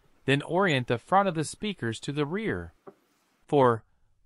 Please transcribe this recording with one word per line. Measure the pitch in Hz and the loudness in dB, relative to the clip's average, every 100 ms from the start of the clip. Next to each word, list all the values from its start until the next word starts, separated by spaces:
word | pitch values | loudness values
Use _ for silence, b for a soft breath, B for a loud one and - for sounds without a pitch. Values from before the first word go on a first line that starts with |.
| _ _ | _ _
then | - 139 | 0 0
orient | - 170 196 135 123 | 0 0 2 0 0
the | 120 | -4
front | - 190 196 | 2 2 2
of | |
the | 160 | -2
speakers | 147 - 214 185 117 110 | -6 -6 -8 -6 -6 -6
to | - | -8
the | 143 | -4
rear. | 143 196 208 92 85 _ - - _ _ _ _ - | -4 -4 -4 -6 -8 _ -20 -20 _ _ _ _ 0
Four, | 147 123 113 _ _ _ _ | 4 4 2 _ _ _ _